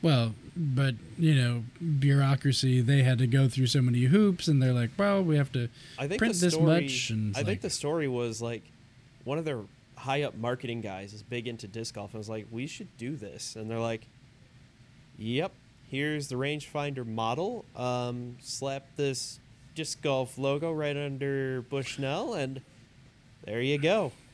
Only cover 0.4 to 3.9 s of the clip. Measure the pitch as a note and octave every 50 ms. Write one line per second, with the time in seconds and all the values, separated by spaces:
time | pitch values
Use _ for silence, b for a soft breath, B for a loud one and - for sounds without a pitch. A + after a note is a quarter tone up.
0.4 | - - - F3 E3 C#3+ B2+ B2+ C#3 C3+ B2 A2 - - - - E3+ D#3 D3+ C3+
1.4 | B2 A#2+ A#2+ A#2+ A2+ B2 - - E3+ E3 D3+ C#3 C3+ C#3+ C#3 C#3 C#3 C3+ C#3+ C3
2.4 | - C#3+ B2+ - - C3 B2+ B2+ A#2+ A2+ C#3 C#3 C3 B2+ B2+ A#2 C3 A#2+ A#2+ C3+
3.4 | C3+ B2+ - C3 C3 A#2+ - C#3+ B2+ B2